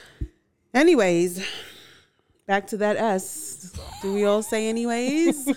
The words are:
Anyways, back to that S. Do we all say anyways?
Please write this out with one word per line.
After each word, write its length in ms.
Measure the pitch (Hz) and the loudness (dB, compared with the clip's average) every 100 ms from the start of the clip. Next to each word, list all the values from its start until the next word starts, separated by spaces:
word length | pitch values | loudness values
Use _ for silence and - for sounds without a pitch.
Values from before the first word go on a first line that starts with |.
| - - - _ _ _ _ | -20 -12 -12 _ _ _ _
Anyways, 720 | 247 330 277 185 170 180 175 - - - - - - _ _ _ _ - | 4 4 6 4 2 0 -2 -8 -10 -16 -20 -20 -20 _ _ _ _ -2
back 200 | 196 196 | -2 -2
to 80 | 202 | -2
that 180 | 208 - | 0 2
S. 760 | 220 190 190 - - - 180 - - - | 0 0 -4 -10 -12 -14 -16 -16 -16 -8
Do 100 | 196 | -4
we 120 | 202 | 2
all 180 | 202 208 | 2 2
say 260 | 214 220 220 | 0 -2 -2
anyways? 840 | 226 233 233 254 302 339 294 269 | -2 -2 -2 0 2 2 2 -2